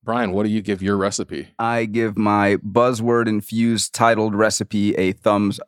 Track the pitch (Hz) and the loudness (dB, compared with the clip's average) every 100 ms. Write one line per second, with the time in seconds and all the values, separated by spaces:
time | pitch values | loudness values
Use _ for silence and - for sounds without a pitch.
0 | - 120 110 95 107 110 101 95 95 101 | -2 0 0 0 0 -2 -2 -2 0 0
1 | 95 - - 71 - - 117 117 113 110 | 0 -2 -8 -10 -12 -6 -2 -2 -2 0
2 | 113 101 104 104 101 98 104 104 123 117 | -2 0 2 2 2 0 2 2 4 2
3 | 117 120 113 107 - 113 117 113 - - | 0 0 0 -2 -4 -2 0 0 -4 2
4 | 117 110 110 101 107 - 104 107 101 - | 2 4 0 2 0 0 -4 -2 0 0
5 | 92 98 110 104 101 - | -2 0 0 0 0 -4